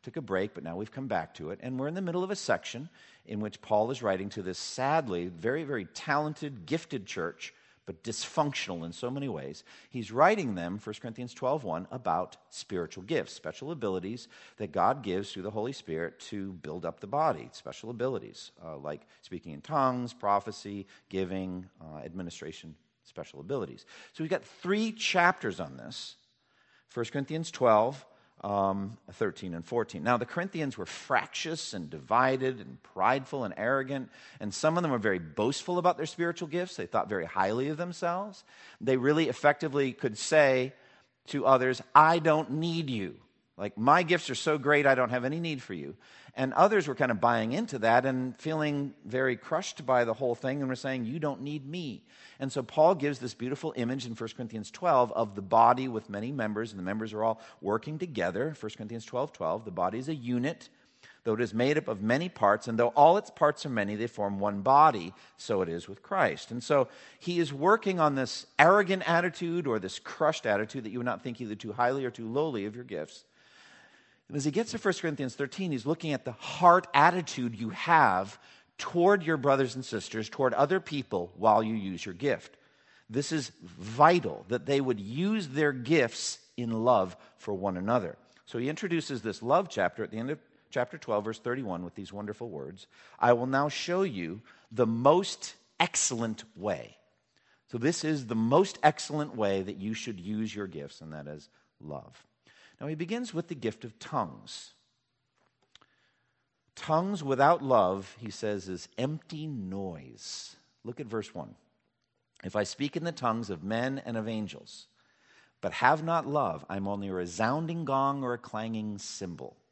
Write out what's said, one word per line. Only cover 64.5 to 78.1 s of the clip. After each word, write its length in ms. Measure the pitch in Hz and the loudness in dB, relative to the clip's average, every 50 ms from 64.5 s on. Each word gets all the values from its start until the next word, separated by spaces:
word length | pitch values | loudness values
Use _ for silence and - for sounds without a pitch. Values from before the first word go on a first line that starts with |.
| 101 98 98 | 0 0 4
body. 520 | 131 131 143 151 160 135 104 85 85 92 - - - _ | 6 8 10 10 8 6 2 -6 -8 -12 -14 -20 -20 _
So 260 | _ - - 113 95 92 | _ -4 -2 0 0 0
it 60 | 82 | 0
is 200 | 82 87 85 - | -2 -6 -8 -10
with 140 | 98 - _ | -16 -16 _
Christ." 480 | - 202 190 156 104 73 - - - | -4 2 4 4 4 2 -2 -8 -8
And 100 | 117 123 | -8 -8
so 280 | 123 - 151 143 127 - - - - - - _ | -2 2 4 4 4 2 -2 -20 -20 -20 -20 _
he 180 | - 175 175 170 | -6 -4 0 0
is 140 | 170 139 139 | 0 0 -2
working 480 | 135 147 185 208 226 - 196 190 175 | 2 4 6 6 6 4 -2 2 4
on 160 | 156 151 139 | 4 4 4
this 300 | 135 131 117 - - - _ _ - | 2 -2 -2 -4 -10 -12 _ _ 8
arrogant 500 | 147 165 190 208 202 175 190 185 170 156 | 8 10 10 8 6 4 0 0 2 4
attitude 600 | 170 165 175 180 - - 175 170 165 175 165 139 | 4 4 4 2 -2 -2 -4 -2 -2 0 0 0
or 100 | 117 107 | 0 0
this 220 | 92 95 - - | -2 -4 -8 -10
crushed 440 | _ - - - 160 151 - - - | _ -14 -4 2 2 2 2 2 0
attitude 380 | 113 104 101 107 110 - 139 117 | 2 2 2 0 -2 -6 -8 -8
that 80 | 110 | -6
you 80 | 98 123 | -6 -4
would 80 | 120 | -4
not 160 | 123 110 - - | -4 -4 -4 -6
think 180 | 131 120 - | -10 -8 -8
either 140 | 123 107 107 | -8 -8 -8
too 180 | 104 - 113 104 | -8 -8 -10 -2
highly 320 | 110 120 123 135 139 135 | 0 0 2 2 0 -4
or 60 | 123 | -4
too 160 | - - 117 | -6 -6 -10
lowly 380 | 110 117 139 151 160 135 110 98 | -4 -2 -2 -2 0 -2 -4 -6
of 100 | 107 104 | -6 -8
your 100 | 120 123 | -10 -12
gifts. 400 | 127 104 80 76 - - - - _ _ _ _ _ _ - - - - - - - _ _ _ _ _ _ _ _ | -10 -8 -8 -8 -8 -12 -20 -20 _ _ _ _ _ _ -20 -20 -20 -20 -20 -20 -20 _ _ _ _ _ _ _ _
And 100 | - 147 | -8 -2
as 80 | 135 | -2
he 40 | 151 | 0
gets 200 | 139 185 226 220 | 0 0 -2 -2
to 80 | - 226 | -6 -2
First 240 | - 202 175 - - | 0 0 -2 0 -2
Corinthians 320 | 165 147 135 143 127 - | -4 -4 -2 -6 -6 -4
thirteen, 360 | - 143 131 - - 190 180 | -6 -6 -6 -4 -6 -4 -2
he's 140 | 147 123 107 | -4 -4 -2
looking 300 | 135 165 - - 160 147 | -2 -4 -2 -2 -4 -4
at 100 | 127 - | -2 -4
the 80 | 131 113 | -8 -10
heart 540 | - - - - 143 175 175 175 185 175 - - | -10 -10 -10 -4 8 10 10 10 10 8 6 6
attitude 600 | 143 147 170 175 185 165 - - - 127 120 113 | 8 8 8 8 4 -4 -4 -4 -4 -4 -4 -4
you 140 | 101 117 110 | -4 -6 -6
have 680 | 95 - - 165 170 160 147 113 | -6 -6 2 6 8 8 8 8